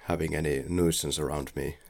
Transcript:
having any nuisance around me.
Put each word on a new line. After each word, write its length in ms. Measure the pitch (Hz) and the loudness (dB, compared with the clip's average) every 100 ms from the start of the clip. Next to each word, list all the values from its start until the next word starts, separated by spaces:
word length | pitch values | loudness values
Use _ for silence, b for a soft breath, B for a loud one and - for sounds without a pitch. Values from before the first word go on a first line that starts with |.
| - | -4
having 300 | 82 80 78 | -2 0 0
any 280 | 78 67 65 | 0 0 0
nuisance 520 | 87 85 80 73 73 | 4 4 4 0 -2
around 340 | 73 73 67 71 | -2 -2 -4 -6
me. 200 | 69 - | -6 -8